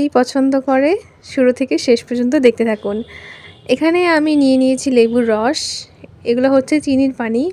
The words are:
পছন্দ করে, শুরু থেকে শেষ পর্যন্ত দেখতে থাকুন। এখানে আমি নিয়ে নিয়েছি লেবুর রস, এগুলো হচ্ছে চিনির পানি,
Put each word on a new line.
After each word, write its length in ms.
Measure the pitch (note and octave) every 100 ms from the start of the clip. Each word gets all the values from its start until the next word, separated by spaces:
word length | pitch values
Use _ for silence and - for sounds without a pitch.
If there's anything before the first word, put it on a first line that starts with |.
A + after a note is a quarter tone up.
| C#4+ B3+
পছন্দ 360 | B3+ C#4 C4+ C4+ C4
করে, 240 | C4 C#4 G4+ - _ -
শুরু 180 | - B3+ B3+
থেকে 160 | C4 E4 -
শেষ 140 | A#3 -
পর্যন্ত 260 | B3 B3 D4+ B3+
দেখতে 180 | A#3 A3+
থাকুন। 280 | G#3+ G3+ G#3 A#3 - - - - - -
এখানে 260 | B3+ D#4 F4 F4+ D#4+
আমি 140 | D4+ D4+
নিয়ে 160 | C4+ C4
নিয়েছি 260 | C4 C4 - B3
লেবুর 280 | A3+ A#3+ A#3
রস, 280 | G#3+ A3+ D#4 - - - - - - -
এগুলো 180 | A#3+ C4+ C4+
হচ্ছে 200 | C4 D4+ D4
চিনির 280 | C4 C4+ C4
পানি, 240 | A3+ A#3 D#4+